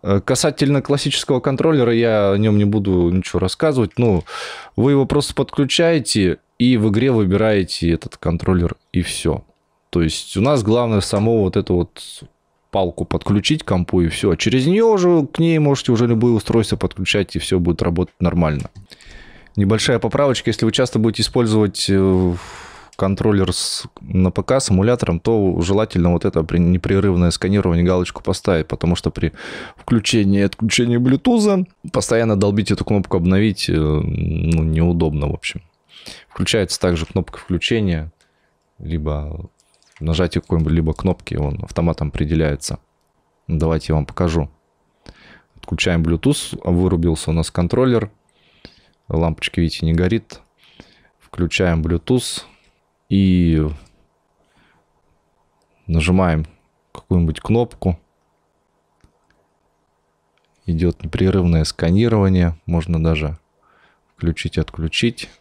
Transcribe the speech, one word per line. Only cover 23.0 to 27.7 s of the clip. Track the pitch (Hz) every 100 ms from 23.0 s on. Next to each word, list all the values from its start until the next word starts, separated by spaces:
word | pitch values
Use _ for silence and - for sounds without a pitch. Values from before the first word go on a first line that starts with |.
| 95 98 110 101 92
с, | - - - - -
на | - 90 92
П | 95
К | 92 131
с | -
эмулятором, | 95 107 123 - 85
то | - 113 95 85
желательно | 85 98 110 92 85
вот | 87 101
это | 85
при-, | 78 85
непрерывное | 87 90 - 98 98 90 87
сканирование, | - 92 101 95